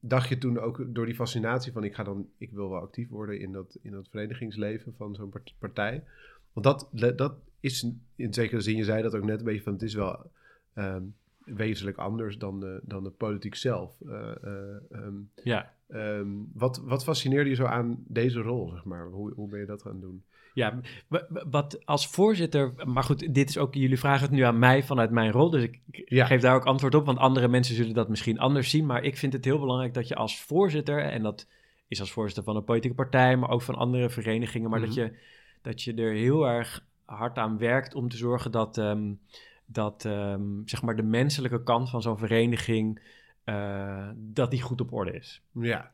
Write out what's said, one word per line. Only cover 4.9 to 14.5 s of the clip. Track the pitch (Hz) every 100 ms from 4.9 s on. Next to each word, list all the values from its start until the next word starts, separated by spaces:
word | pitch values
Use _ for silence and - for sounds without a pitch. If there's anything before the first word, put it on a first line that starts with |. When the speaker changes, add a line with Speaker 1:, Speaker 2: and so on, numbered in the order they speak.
| 113
Speaker 1:
van | 107
zo'n | 101 101
part-, | 101 - -
partij"? | 107 - 104 131 - - - - _
Want | - 135
dat, | 139 -
le-, | 117 120
dat | 123 139 - - _
is | 139 127
in, | 117 120 - -
in | 120
zekere | 107 113 120
zin, | 104 110
je |
zei | 104 110
dat | 110
ook | 107
net | 104 107
een |
beetje, | 117 104
van | 101
het | 101
is | 110
wel, | 104 95 - - _ _ _ _
ehm, | - 98 92 92 104 _ _
wezenlijk | - 110 110 107 98 95
anders | 98 113 110 104
dan | 101 98
de, | 95 95
dan | - 98
de | 98
politiek | - 110 104 107
zelf. | - - 107 90 - 151
Eh, | 113 110 110
eh, | 107